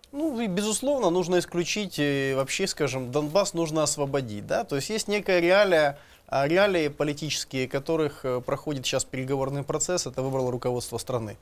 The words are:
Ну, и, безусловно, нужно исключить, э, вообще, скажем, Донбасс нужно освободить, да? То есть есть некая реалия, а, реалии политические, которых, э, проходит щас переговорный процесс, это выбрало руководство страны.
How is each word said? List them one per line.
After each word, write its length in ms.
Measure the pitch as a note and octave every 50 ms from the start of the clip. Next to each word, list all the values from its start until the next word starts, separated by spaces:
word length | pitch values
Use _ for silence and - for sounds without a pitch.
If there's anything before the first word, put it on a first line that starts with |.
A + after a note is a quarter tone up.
| - -
Ну, 280 | - C#4+ D#4+ D#4+ B3 A3+
и, 80 | A#3+
безусловно, 640 | G3+ F3 G3 G3+ A3 G#3 - B3+ C#4 D4 C4 A3 F3
нужно 300 | E3+ F#3 F3 E3 F3+ F3
исключить, 600 | E3 - - F3 E3+ - - G#3+ G#3 F3+ - D3+
э, 360 | D3 C#3+ C#3 C#3 C3+ C3+ C3+
вообще, 320 | C3 C3+ - - - G3
скажем, 440 | F#3+ - - D3+ C3 B2+ C3 B2+ A#2+
Донбасс 420 | B2+ D3+ D3+ D3 D#3+ G3+ G3 F#3+ -
нужно 300 | E3+ E3 D3+ D#3 D#3 D3+
освободить, 640 | D3 - D3 C#3+ C3+ C#3 C#3+ C3 A2 G#2 G#2 G#2
да? 160 | - D3+ A3 A3+
То 120 | - C#3+
есть 140 | C#3 - -
есть 180 | G#3+ A3 -
некая 320 | - G3+ G3+ F3+ G3 F#3 F3
реалия, 560 | E3+ F3 F#3 G3+ G#3 F#3+ F3 D#3 D3+ C#3+ C#3+ - - - - - _
а, 200 | - - C3+ C#3
реалии 420 | D3 E3+ F#3+ G3+ G#3 F#3+ E3+ D3+ D3
политические, 760 | D3 - D3 D3+ C#3+ D3 D#3+ D3 - - - - - C3 C3
которых, 560 | B2 - C#3 C#3 - E3 D#3+ D#3 C#3+ C#3+ - -
э, 160 | C3 B2 B2
проходит 460 | B2+ - C#3 - - D#3 D3 C3 A#2+
щас 180 | - C#3 B2+ -
переговорный 600 | - - C3 C3 C3 C#3 C3+ C3+ C3+ C#3+ C#3+ C#3
процесс, 440 | - D#3 D3+ - - F3+ E3+ -
это 140 | C#3+ B2 C3
выбрало 300 | C3 C3+ C3+ C3 B2+ B2
руководство 460 | B2 A#2+ - B2 B2 B2 A#2+ - A#2+
страны. 400 | A2+ - - B2+ A#2 A2 G#2 G2+ -